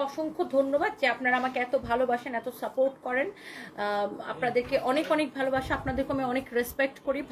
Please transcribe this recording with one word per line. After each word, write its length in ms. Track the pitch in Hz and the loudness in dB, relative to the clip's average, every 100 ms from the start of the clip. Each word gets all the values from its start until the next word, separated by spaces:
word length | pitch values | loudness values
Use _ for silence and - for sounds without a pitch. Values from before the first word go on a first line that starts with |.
| 277 | -2
অসংখ্য 360 | - 311 311 262 269 | -2 -4 -2 2 2
ধন্যবাদ 360 | 269 285 415 - | 4 2 0 2
যে 60 | 254 | 2
আপনারা 220 | 226 254 247 | 2 2 2
আমাকে 180 | 254 254 247 | 2 -2 0
এত 80 | 269 233 | 0 2
ভালোবাসেন, 440 | 233 254 240 277 233 | 0 2 0 -2 -6
এত 80 | 240 240 | -6 -6
সাপোর্ট 340 | 220 254 269 269 254 | -4 2 2 0 -2
করেন, 220 | 247 359 | 0 0
আম, 800 | - - - - - 208 208 202 - - | -4 -14 -14 -12 -4 0 0 0 -2 -8
আপনাদেরকে 440 | 220 247 240 247 269 247 | -2 0 2 2 2 2
অনেক 160 | 277 311 | 2 2
অনেক 140 | 311 294 277 | 2 2 0
ভালোবাসা, 340 | 269 262 269 277 | 0 0 0 -2
আপনাদেরকে 340 | 269 254 269 269 | 0 -2 0 0
আমি 80 | 262 | 0
অনেক 140 | 254 262 240 | -2 0 -2
রেসপেক্ট 380 | 240 - 269 - - | -2 0 0 0 -2
করি, 140 | 269 269 | -2 0